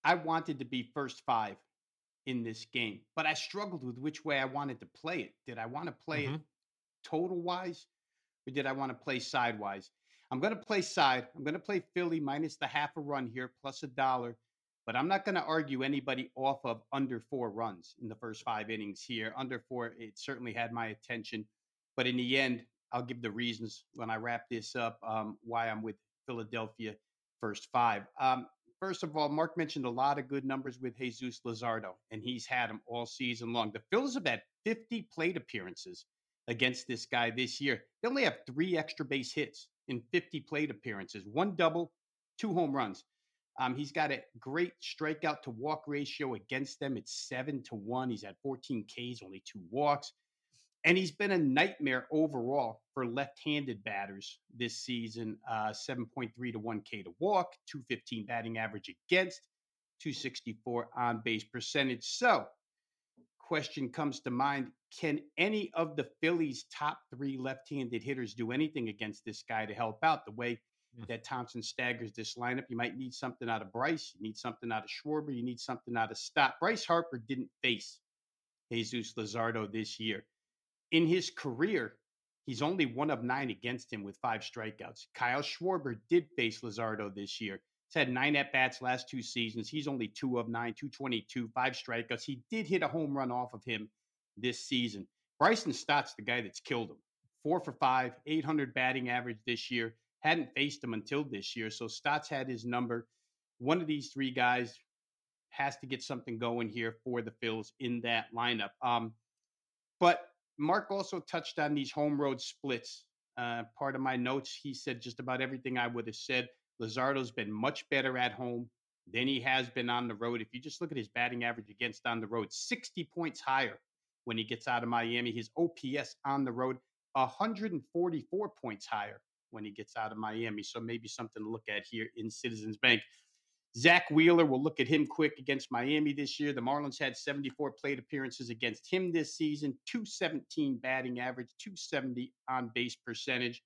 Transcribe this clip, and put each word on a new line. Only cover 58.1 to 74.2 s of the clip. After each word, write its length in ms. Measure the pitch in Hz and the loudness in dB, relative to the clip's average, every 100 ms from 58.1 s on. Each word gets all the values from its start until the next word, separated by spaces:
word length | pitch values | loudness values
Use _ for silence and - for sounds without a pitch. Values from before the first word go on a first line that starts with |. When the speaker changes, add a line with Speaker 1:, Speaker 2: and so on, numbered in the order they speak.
| 113 104 | -6 -4
Speaker 1:
batting 320 | 117 113 113 | -4 -2 -2
average 320 | 110 104 95 - - | -4 -4 -12 -18 4
against, 400 | 180 185 - _ _ _ _ _ _ | 4 4 -4 _ _ _ _ _ _
two 140 | 156 | -6
sixty-four 760 | 123 131 - - 110 127 120 117 123 | -4 -6 -6 -10 -8 -4 -4 -2 0
on 260 | 120 113 113 | 0 2 0
base 180 | 110 | 0
percentage. 640 | 107 123 - 147 131 117 - | -2 -8 -2 2 2 0 -4
So, 420 | - 240 170 - _ _ _ _ _ _ _ _ _ | 4 6 6 2 _ _ _ _ _ _ _ _ _
question 520 | - 156 151 - 131 | -2 -2 0 -4 -4
comes 300 | 165 147 131 | -2 -2 -2
to 80 | 131 | -4
mind, 420 | 123 139 139 127 _ _ - | 0 0 0 -4 _ _ -4
can 220 | 156 147 - - | 0 0 -2 0
any 360 | 190 214 196 | 2 2 0
of 220 | 165 165 147 | 0 0 0
the 140 | - _ | -4 _
Phillies' 440 | 160 170 156 120 - | 2 4 0 -2 -10
top 340 | - 147 151 _ | -4 -2 -2 _
three 280 | 127 139 131 | -4 -4 -2
left-handed 680 | 131 131 - 143 123 117 | -4 -4 -4 -4 -2 -2
hitters 300 | 117 131 113 | -2 -4 -4
do 180 | 110 113 | -2 -2
anything 360 | 127 156 156 113 | 2 0 0 -4
against 360 | 104 104 104 - | -4 -6 -6 -10
this 180 | 101 | -12
guy 220 | - 113 110 | -4 -4 -2
to 80 | |
help 300 | 104 113 - | -2 -2 2
out 220 | 160 151 - | 4 4 -2
the 60 | |
way 300 | 110 120 113 _ _ _ 120 | -4 -2 -4 _ _ _ -14
Speaker 2:
Mm. 100 | 110 | -8
Speaker 1:
that 160 | 117 - | -6 -4
Thompson 360 | 127 117 120 | -6 -6 -6
staggers 520 | 107 - 123 120 113 | -6 -2 0 0 -4
this 220 | 107 107 - | -6 -8 -4
lineup? 300 | 123 127 131 | -2 -2 -2
You 80 | 117 | -2
might 200 | 120 117 | -2 -2
need 160 | 131 | -8
something 360 | - 131 120 117 | -6 -6 -4 -2
out 120 | 110 | -2
of 120 | 95 | -2
Bryce. 400 | 113 139 160 - | 0 2 0 -4
You 60 | - | -8